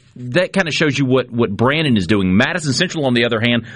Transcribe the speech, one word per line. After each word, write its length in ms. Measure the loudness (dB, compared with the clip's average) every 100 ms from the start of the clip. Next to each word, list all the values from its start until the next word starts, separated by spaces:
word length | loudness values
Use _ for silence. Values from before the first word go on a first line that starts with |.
| _ -16
that 380 | -4 -2 0
kinda 180 | 0 -2
shows 260 | 0 0 0
you 80 | 2
what, 240 | 0 0
what 220 | -2 -2 0
Brandon 400 | 0 2 2 0
is 100 | 2
doing. 280 | 2 2 2
Madison 380 | 2 -2 -2
Central, 320 | -2 -2 -2 0
on 80 |
the 120 | 2 2
other 140 | 0
hand, 260 | 0 0 -4